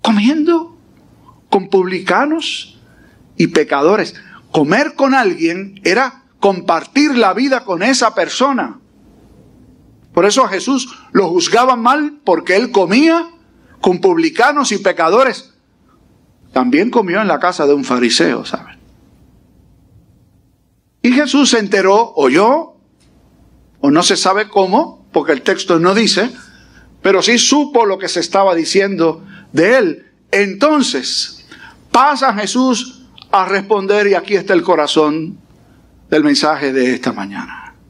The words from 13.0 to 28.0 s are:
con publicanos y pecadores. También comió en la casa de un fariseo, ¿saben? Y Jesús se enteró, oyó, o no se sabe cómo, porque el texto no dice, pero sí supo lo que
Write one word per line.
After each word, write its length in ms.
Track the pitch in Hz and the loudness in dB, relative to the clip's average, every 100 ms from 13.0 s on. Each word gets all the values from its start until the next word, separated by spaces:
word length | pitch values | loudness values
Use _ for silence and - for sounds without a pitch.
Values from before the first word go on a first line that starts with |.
| 320 330 330 - _ _ _ - | 2 0 -4 -16 _ _ _ -2
con 200 | 196 180 | -2 2
publicanos 720 | 190 165 160 160 247 294 262 | 2 2 0 2 2 2 -2
y 80 | 202 | -2
pecadores. 760 | 196 175 165 214 262 - - _ _ _ _ _ _ _ _ _ _ | -2 0 2 4 2 -2 -16 _ _ _ _ _ _ _ _ _ _
También 380 | 131 123 143 226 | -2 0 0 2
comió 320 | 240 190 185 | 0 0 -2
en 60 | 208 | -2
la 120 | 147 | 0
casa 260 | 180 175 143 | -2 0 2
de 60 | |
un 120 | 143 | 2
fariseo, 600 | 123 123 120 - 165 117 | 0 0 0 0 0 -2
¿saben? 300 | - - - - _ _ _ _ _ _ _ _ _ _ _ _ _ _ _ _ _ _ _ _ _ _ | -8 -12 -12 -20 _ _ _ _ _ _ _ _ _ _ _ _ _ _ _ _ _ _ _ _ _ _
Y 100 | 240 | 0
Jesús 380 | 254 294 277 269 | 0 0 2 2
se 80 | 233 | 0
enteró, 540 | 202 202 190 208 233 | 0 0 4 2 2
oyó, 640 | - 139 147 214 294 320 _ _ _ _ _ _ _ _ _ _ _ | 0 2 4 2 0 -4 _ _ _ _ _ _ _ _ _ _ _
o 100 | 143 | -4
no 120 | 151 | -2
se 140 | 170 190 | -2 -2
sabe 320 | 185 196 208 | 0 -2 -2
cómo, 580 | 202 185 214 339 - _ | -2 0 0 -2 -10 _
porque 200 | 165 147 | -4 0
el 100 | 135 | -2
texto 360 | - 175 - 165 | -2 -4 0 0
no 160 | 175 | 2
dice, 360 | 196 214 175 240 - - - _ - - _ | 2 0 0 -4 -6 -20 -20 _ -20 -20 _
pero 180 | 185 190 | 0 2
sí 180 | 214 233 | 2 0
supo 460 | - 285 285 240 | 2 0 0 0
lo 140 | 214 | 0
que 100 | 190 | -2